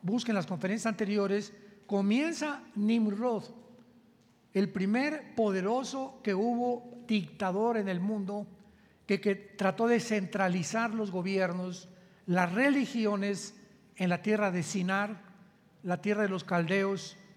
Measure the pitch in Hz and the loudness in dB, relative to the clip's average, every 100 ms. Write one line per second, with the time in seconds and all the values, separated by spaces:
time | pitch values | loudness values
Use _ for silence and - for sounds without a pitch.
0 | 175 240 240 208 160 175 185 220 226 214 | 0 -2 0 -2 -2 -4 -4 -2 -2 -2
1 | 208 208 196 202 208 - - - - 202 | 0 0 2 0 -4 -16 -20 -20 -2 0
2 | 196 233 311 320 302 285 - 208 208 233 | 2 2 0 -2 -4 -6 -10 -2 2 2
3 | 214 202 247 220 - - - - - - | 2 0 -2 -2 -6 -18 -20 -20 -20 -20
4 | _ _ _ _ _ 190 202 196 190 226 | _ _ _ _ _ 0 0 0 2 2
5 | 294 311 - - 214 190 185 247 262 269 | 2 -2 -6 0 2 2 2 0 -2 -6
6 | 262 - - 190 226 240 247 240 - - | -8 -6 -2 0 2 0 0 -2 -8 -18
7 | - 214 156 - 196 185 226 226 196 180 | 0 0 0 -4 -2 2 2 2 0 -2
8 | 190 214 190 202 208 - - - _ _ | -2 -2 -4 -6 -8 -14 -20 -20 _ _
9 | - 196 208 196 - - 190 185 233 233 | -2 0 2 0 -4 0 0 2 4 4
10 | 233 214 190 202 190 180 156 226 233 220 | 4 0 0 0 2 2 0 -2 -2 -2
11 | 208 185 180 196 185 175 185 180 - - | -4 -2 -2 0 0 -2 -6 -8 -14 -20
12 | - - - 175 175 185 277 277 247 240 | -20 -16 0 2 2 4 4 4 2 0
13 | 214 208 202 202 - - - - - - | 0 0 -2 -4 -8 -16 -20 -20 -20 -2
14 | 185 175 196 214 208 180 165 202 180 190 | 0 0 2 2 2 0 -2 -2 0 0
15 | 208 208 - - - _ _ _ 185 175 | 0 -4 -16 -20 -20 _ _ _ -4 -2
16 | 202 208 208 185 - 175 165 196 196 196 | 0 2 2 0 0 0 2 2 2 -2
17 | - - - | -8 -16 -20